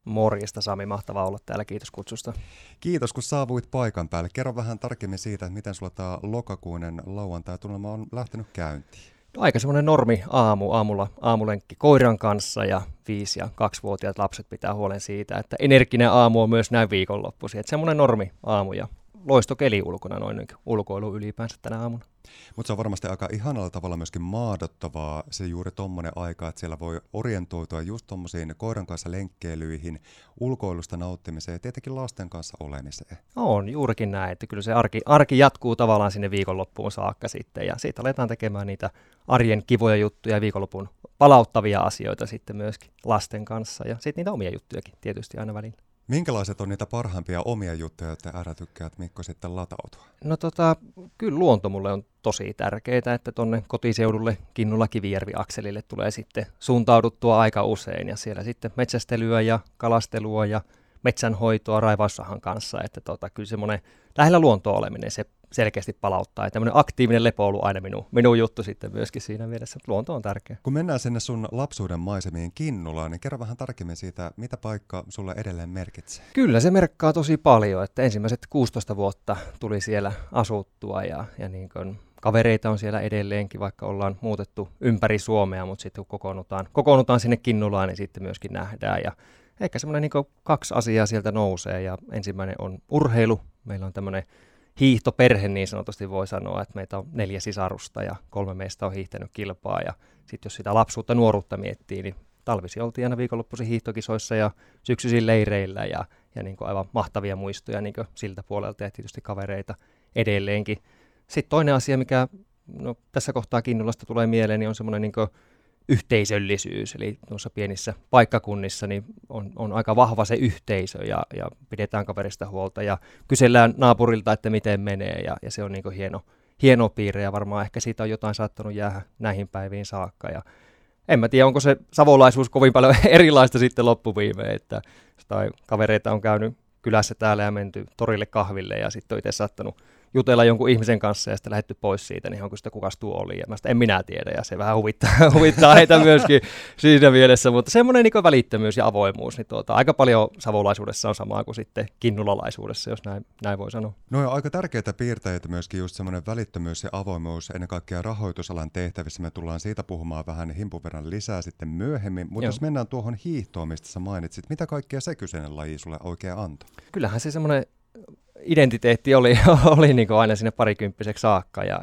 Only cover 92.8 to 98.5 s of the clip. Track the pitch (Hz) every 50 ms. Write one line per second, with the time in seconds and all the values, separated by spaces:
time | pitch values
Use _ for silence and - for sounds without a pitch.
92.8 | _ - 139 151 156 127 113 117 113 113 110 - - - _ _ _ 110 101 95
93.8 | 95 95 - 98 98 98 95 95 95 _ _ _ _ _ _ _ _ _ _ -
94.8 | 135 135 123 107 - 117 - - 127 123 113 98 101 101 98 98 95 - 107 98
95.8 | 95 - 104 - 101 95 95 95 98 - 101 98 95 95 92 95 95 - - 101
96.8 | 95 - 98 98 95 156 160 120 104 95 98 92 - 107 95 101 95 92 98 101
97.8 | - - - 107 101 92 - - - - - 101 98 95